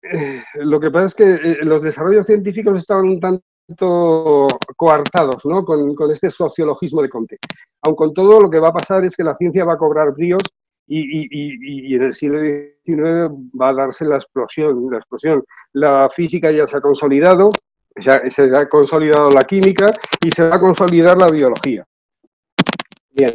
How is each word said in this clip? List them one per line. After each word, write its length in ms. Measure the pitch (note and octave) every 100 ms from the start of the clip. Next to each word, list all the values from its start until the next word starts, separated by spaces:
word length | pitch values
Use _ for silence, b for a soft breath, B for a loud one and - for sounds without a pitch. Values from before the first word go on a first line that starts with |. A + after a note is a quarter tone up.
Eh, 420 | F3+ E3+ C#3+ C3 A2+ D3
lo 240 | D3 D3+
que 120 | D#3
pasa 140 | D#3 F#3+
es 100 | -
que, 180 | G3+
eh, 240 | F3 D#3+ D3+
los 180 | D#3 D#3
desarrollos 440 | D#3 D3 E3+ G#3 G#3
científicos 520 | G#3+ G3 G3 G#3 F#3+
estaban 280 | E3 G3 F#3+
un 140 | F#3
tanto 1300 | F#3 F#3 _ _ _ E3 F#3 F3 E3+ D#3+ D#3+ D3 C#3 C3 - -
coartados, 720 | E3 D3+ D3 F3+ D3 B2+ C#3+
¿no? 180 | F3+
con, 320 | F3 D#3 C#3+ D3
con 160 | D3+
este 180 | D3+ F#3
sociologismo 720 | - E3+ - D3+ C#3+ E3 D#3
de 80 | C3+
Comte. 300 | B2 A2+ - - B B _
Aun 120 | D#3 D3+
con 180 | D#3
todo, 280 | D3+ G3 A3
lo 80 | G3+
que 100 | D#3+
va 100 | D#3+
a 40 |
pasar 320 | E3 - F#3+ F#3
es 100 | -
que 80 |
la 140 | E3 C#3
ciencia 260 | F3 D#3+
va 100 | E3+
a 40 | E3
cobrar 340 | D#3 D3+ D3+
bríos 300 | C#3+ F3 F3+ F#3 _ _ _ _
y, 140 | D#3
y, 280 | C#3+ D#3 D#3
y, 600 | D3 D3 B2+ C3+ C#3 C3
y 20 | C3
en 80 |
el 120 | C3+ -
siglo 260 | D3 D3+
diecinueve 880 | D3+ D3 C#3+ _ - D#3 D#3+ E3 E3 C#3+ B2+ B2+
va 100 | C3
a 40 |
darse 300 | C3 C3+ -
la 140 | D#3 C#3
explosión, 720 | - - A#2 - D3+ B2+ B2+
la 60 | A#2
explosión. 460 | _ B2+ D3+ D3 - b b
La 380 | C#3 D3 C#3 C3+
física 380 | - E3+ E3+ D#3
ya 160 | D3+ D3
se 100 | C#3+
ha 40 |
consolidado, 680 | C#3+ C#3 D3 C#3 E3+ F#3 G3+ G#3 _ _ _ -
se 160 | C3+
ha, 180 | C3+ B2+
se 240 | B2+ C3+ C3
ha 120 | D3
consolidado 640 | D3+ C#3 D#3 D#3 D3+ D3
la 120 | C#3
química 420 | - G3 F#3+ F#3+ G3+ G#3+ B -
y 100 | E3+
se 180 | E3 E3
va 80 | E3+
a 20 |
consolidar 580 | F#3 E3 F#3 E3+ E3 F#3
la 100 | F3+
biología. 580 | D#3 C3+ A2+ C#3 A2 - _ _ _ _ _ _ - - - - _ _
Bien. 200 | C3+ C3+